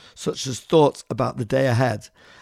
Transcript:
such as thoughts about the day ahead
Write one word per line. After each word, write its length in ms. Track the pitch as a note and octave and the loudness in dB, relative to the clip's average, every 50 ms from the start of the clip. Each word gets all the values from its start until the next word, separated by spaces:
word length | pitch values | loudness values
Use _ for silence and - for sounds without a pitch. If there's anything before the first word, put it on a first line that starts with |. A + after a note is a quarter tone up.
| - - _ | -20 -20 _
such 320 | - - - - - - | -8 -8 -8 -8 -6 -8
as 140 | C3+ A#2+ - | -8 -10 -10
thoughts 440 | - - F3+ D#3+ D3 C3+ - - - _ | -4 2 4 6 6 6 2 -2 -8 _
about 280 | A2+ A2+ B2+ A#2 - | -4 -2 -2 -4 -4
the 80 | B2+ A#2 | -6 -6
day 200 | G#2 C3 C3+ C3+ | -2 -2 0 2
ahead 440 | C3 A#2 A#2 C3+ B2 A2 G2+ - - _ _ - - - - | 2 2 2 0 0 -2 -6 -10 -16 _ _ -20 -20 -20 -20